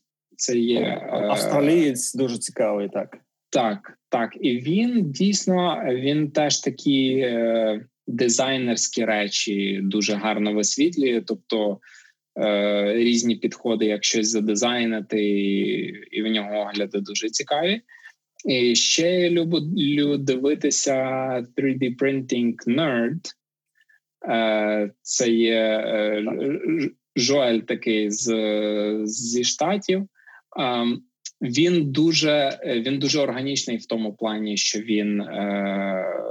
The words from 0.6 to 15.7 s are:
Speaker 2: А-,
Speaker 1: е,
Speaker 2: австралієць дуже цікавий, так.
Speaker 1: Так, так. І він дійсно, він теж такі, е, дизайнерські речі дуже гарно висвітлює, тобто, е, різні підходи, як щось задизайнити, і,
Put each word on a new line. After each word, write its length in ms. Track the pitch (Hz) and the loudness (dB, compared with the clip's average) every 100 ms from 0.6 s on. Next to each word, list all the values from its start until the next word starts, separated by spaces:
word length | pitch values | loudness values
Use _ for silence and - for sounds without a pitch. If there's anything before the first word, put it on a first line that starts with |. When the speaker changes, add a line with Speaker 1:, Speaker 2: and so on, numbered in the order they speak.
| 117 117 - - - | 2 0 0 -4 -4
Speaker 2:
А-, 80 | - | -2
Speaker 1:
е, 80 | 104 | 0
Speaker 2:
австралієць 880 | 104 - 143 143 170 151 123 - | 0 0 2 4 4 4 0 -4
дуже 240 | 123 131 117 | -2 -2 -2
цікавий, 520 | - - 110 104 101 | -6 -2 0 0 -2
так. 280 | 101 - - _ _ _ | -4 -8 -10 _ _ _
Speaker 1:
Так, 480 | 139 113 101 - - _ | 0 2 -2 -10 -20 _
так. 280 | 127 113 - | -2 -2 -2
І 160 | 147 123 | -2 0
він 540 | 127 185 240 240 165 | 0 2 2 2 0
дійсно, 720 | 135 190 196 - 180 180 156 139 | 2 2 2 2 2 2 0 -2
він 420 | 127 135 147 151 | 0 2 2 0
теж 260 | 151 147 - | 2 2 0
такі, 600 | - 131 147 139 131 131 | -2 -2 2 4 4 2
е, 680 | 127 117 113 113 110 107 - _ - | 0 0 2 2 2 -2 -6 _ -6
дизайнерські 960 | 120 123 117 131 135 123 113 - - 110 | 0 2 2 0 0 0 -2 -2 -2 0
речі 760 | 107 104 - - 101 98 98 | 0 0 -2 -2 -2 -2 -2
дуже 300 | 95 104 104 | 0 0 0
гарно 400 | 104 107 107 107 | 0 -2 0 0
висвітлює, 680 | 107 104 - 160 165 131 117 104 | 0 0 2 2 2 2 2 -2
тобто, 520 | 107 - 113 104 98 - - - _ _ - | -6 -2 0 0 -2 -10 -20 -20 _ _ -4
е, 520 | 107 104 104 104 101 | 0 2 2 2 2
різні 420 | 113 117 117 120 110 | 4 4 4 2 0
підходи, 500 | 113 - 123 113 110 | -2 -2 -2 0 2
як 180 | 104 | 0
щось 240 | - 117 107 | 0 0 0
задизайнити, 960 | 113 107 104 120 123 117 110 104 107 | 0 0 0 0 0 0 -2 -2 0
і, 520 | 104 101 101 98 98 | 2 2 2 0 0